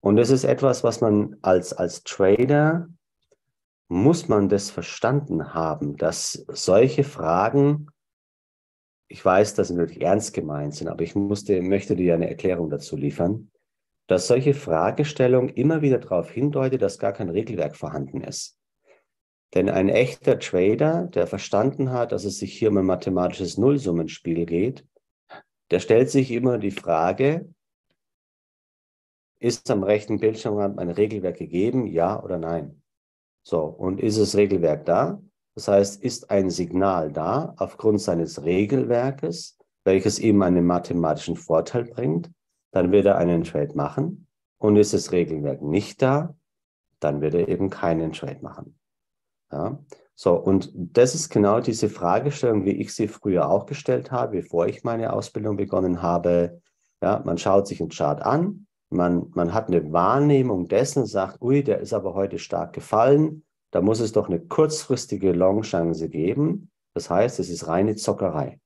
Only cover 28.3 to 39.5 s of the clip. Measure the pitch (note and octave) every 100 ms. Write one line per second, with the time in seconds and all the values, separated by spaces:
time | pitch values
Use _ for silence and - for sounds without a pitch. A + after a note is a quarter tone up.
28.3 | _ _ _ _ _ _ _ _ _ _
29.3 | _ A#2 A#2 - A2+ G2 G#2+ - G#2+ G#2+
30.3 | A2 A#2 G#2 G2+ G2+ F2+ F2 G#2 G#2+ F2+
31.3 | E2+ D#2 E2+ G#2+ B2+ A2+ E2 E2+ G#2+ -
32.3 | F2+ E2 E2+ D2 - _ _ _ _ _
33.3 | _ - E2+ D2+ - F#2 G2 A#2 G#2+ G2+
34.3 | G2+ G2+ F#2+ E2 D2+ - F2 D3+ G3+ -
35.3 | _ _ - - G2+ G2+ - B2 A#2+ -
36.3 | G2+ F#2+ E2+ F2 F2+ G2 F2+ D#2 D2 D#2+
37.3 | B2 E3 - F#2 - A2 G#2 G2+ E2+ E2
38.3 | - E2 F2+ G#2+ C3+ A#2+ A#2+ B2+ C3+ D#3+
39.3 | E3+ -